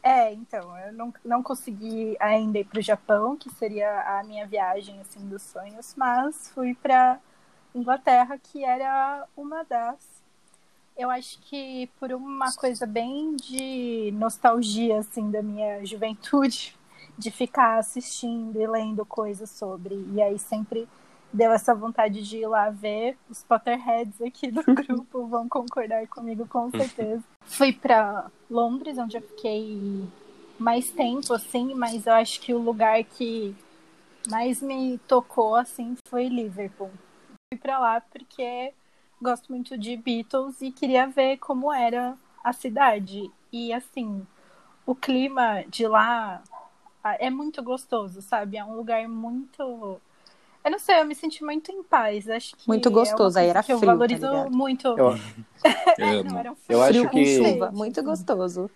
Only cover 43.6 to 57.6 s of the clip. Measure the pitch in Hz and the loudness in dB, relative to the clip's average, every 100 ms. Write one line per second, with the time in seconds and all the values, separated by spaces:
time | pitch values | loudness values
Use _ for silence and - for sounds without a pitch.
43.6 | 233 233 247 - 220 196 190 _ _ _ | -6 -6 -8 -10 -8 -8 -12 _ _ _
44.6 | _ _ - 254 - 254 269 262 240 202 | _ _ -6 -4 0 0 0 2 0 0
45.6 | - - 226 214 220 233 214 175 - - | -6 -2 4 6 6 2 -2 -8 -14 -20
46.6 | - _ _ _ 214 196 247 262 302 302 | -20 _ _ _ -4 -2 -2 -2 -6 -8
47.6 | 240 254 - 233 196 190 196 226 208 208 | -8 -8 -4 -4 -4 -12 -4 -4 -2 -8
48.6 | 208 226 233 226 226 226 226 247 269 _ | -10 -10 -4 -2 -2 -8 -8 -8 -10 _
49.6 | 269 233 208 185 _ _ _ _ _ _ | -10 -8 -10 -12 _ _ _ _ _ _
50.6 | 294 392 - 349 302 294 320 311 302 311 | -2 -2 4 6 6 -2 -6 -6 -6 -6
51.6 | 311 381 339 294 220 208 202 226 - - | -8 -12 0 2 2 -2 -4 -6 -6 -8
52.6 | - 254 247 214 254 320 196 180 175 180 | 0 4 6 6 4 4 4 6 6 4
53.6 | 214 247 208 175 240 240 269 277 277 254 | 2 4 6 6 4 2 0 -2 0 0
54.6 | 269 254 269 226 127 113 104 - - _ | 0 0 0 6 4 4 -8 -16 -20 _
55.6 | - - - 339 - 104 95 92 - - | 4 6 4 6 4 2 0 -4 -6 -12
56.6 | - 117 131 233 240 262 277 135 117 - | 2 6 8 8 6 6 6 8 6 4